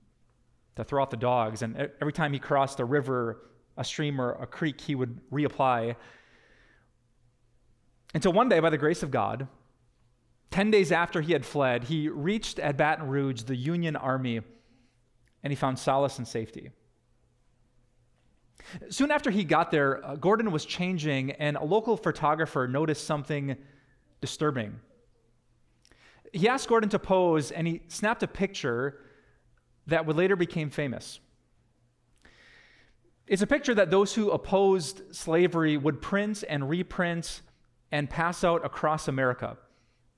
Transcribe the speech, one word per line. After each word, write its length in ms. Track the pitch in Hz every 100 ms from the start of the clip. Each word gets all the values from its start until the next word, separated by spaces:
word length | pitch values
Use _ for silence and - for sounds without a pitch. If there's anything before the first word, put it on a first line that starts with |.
| _ _ _ _ _ _ _ -
to 80 |
throw 180 | 113 139
off 80 | 135
the 80 | 117
dogs. 420 | 123 123 110 110
And 180 | 117 117
e-, 100 | 143 -
every 140 | 151
time 180 | 147 151
he 60 | 139
crossed 420 | - 143 135 -
a 40 | 120
river, 640 | 143 135 127 117 110 - _ _ -
a 80 |
stream, 340 | 135 - 147 139
or 140 | 123
a 140 | - 127
creek, 340 | - 160 139
he 140 | -
would 260 | 139 123 120 -
reapply. 680 | 139 143 - 131 123 117 117 - - _ _ _ _ _ _ _ _ _ _ _ _ _ _ _ _ _ _ _
Until 180 | 160 190
one 160 | 180 254
day, 100 | 175
by 100 | 160
the 80 | 151
grace 240 | 151 175
of 80 | 156
God, 380 | 127 104 117 135 - _ _ _ _ _ _ _ _ -
ten 200 | 180 208
days 200 | 214 165
after 300 | 165 170 180
he 140 | 151
had 100 | 156
fled, 400 | 127 147 131 120
he 240 | 120 156 151
reached 500 | 151 151 220 - -
at 200 | 147 139
Baton 300 | 151 156 147
Rouge 340 | 139 139 123
the 140 | 113 127
Union 400 | 131 170 170 151
Army, 440 | 131 131 127 113 110 - _ _ _ _ _ _ _ _
and 80 | 143
he 60 | 139
found 220 | 139 131
solace 380 | - 135 139 -
and 100 | 117
safety. 440 | 120 113 - 135 - _ _ _ _ _ _ _ _ _ _ _ _ _ _ _ _ _ _ - 175 -
Soon 220 | 202 285
after 200 | 294 285
he 140 | 202
got 280 | 160 151 170
there, 300 | 160 139 135
uh, 120 | -
Gordon 380 | 139 165 220 220
was 120 | 156
changing, 680 | - - 180 185 151 135 131
and 260 | 139 151 147
a 60 |
local 340 | 151 208 226 214
photographer 680 | 175 147 147 160 156 147 123
noticed 380 | 135 160 147
something 540 | - 151 139 147 139 131 - - _ _ _ -
disturbing. 580 | 127 - 151 131 104 110 - _ _ _ _ _ _ _ _ _ _ _ - _ -
He 160 | 185 208
asked 180 | 262 -
Gordon 220 | 226 214
to 80 | 202
pose, 520 | - 190 180 160 143
and 160 | 165 165
he 160 | 165 -
snapped 340 | - 208 233
a 60 | -
picture 720 | - 196 - 139 117 139 139 - _ _ _ _ _ _ _ -
that 180 | 160 160
would 80 |
later 220 | 156 185 196
become 340 | 170 170 151
famous. 480 | - 143 113 - - _ _ _ _ _ _ _ _ _ _ - _ - - - _ _ _ _ _ -
It's 160 | 185
a 60 | 202
picture 260 | 294 294
that 160 | 214 180
those 240 | 190 202
who 160 | - 208
opposed 720 | 143 - 190 196 190 147 - -
slavery 640 | - - 160 180 165 156 151
would 240 | 143 143
print 440 | - 196 208 214 -
and 200 | 147 139
reprint 720 | 170 180 - 175 170 160 - - _ _ _ -
and 180 | 147 147
pass 360 | - 170 170
out 200 | 180 170
across 440 | 147 - 156 156 -
America. 500 | 135 131 123 120 117 _ _ _ _ _